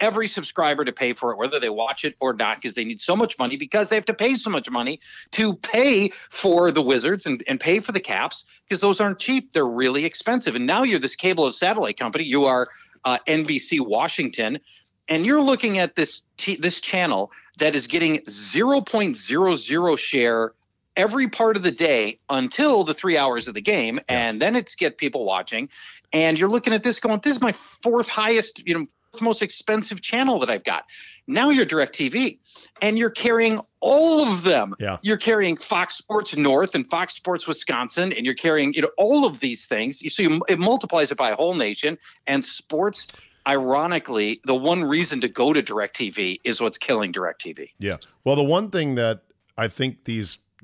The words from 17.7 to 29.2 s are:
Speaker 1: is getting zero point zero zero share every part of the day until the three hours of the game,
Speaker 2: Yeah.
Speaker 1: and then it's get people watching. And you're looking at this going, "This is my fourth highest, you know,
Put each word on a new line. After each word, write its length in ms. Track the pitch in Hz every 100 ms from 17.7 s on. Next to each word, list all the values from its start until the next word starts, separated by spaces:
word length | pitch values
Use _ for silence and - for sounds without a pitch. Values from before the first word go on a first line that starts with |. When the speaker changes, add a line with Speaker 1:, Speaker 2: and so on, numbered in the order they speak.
Speaker 1:
is 120 | 147 -
getting 340 | 170 165 151 -
zero 540 | - - 156 240 277
point 340 | 190 226 196 113
zero 400 | - 143 190 156
zero 400 | - 160 175 147
share 560 | - 135 117 113 113 _ _ _ _ -
every 300 | 208 247 254
part 300 | - 226 208
of 40 |
the 80 | 180
day 480 | - 165 127 107 - -
until 520 | 135 127 - 302 233
the 120 | 160
three 240 | 151 190 156
hours 280 | 139 120 113
of 40 |
the 80 | 107
game, 360 | 104 202 113 120
Speaker 2:
Yeah. 320 | - 123 117
Speaker 1:
and 120 | 110
then 160 | 170 240
it's 180 | -
get 220 | - 170 -
people 300 | 143 131 101
watching. 420 | 92 92 113 139 - - - -
And 240 | 156 160 160
you're 100 | 190
looking 240 | 233 233
at 100 | 220
this 180 | 240 214
going, 200 | 233 214
"This 120 | 294 254
is 60 |
my 100 | 247 - - -
fourth 260 | 233 240 -
highest, 580 | - 214 226 208 - -
you 60 |
know, 140 | 165 147 _ _ 226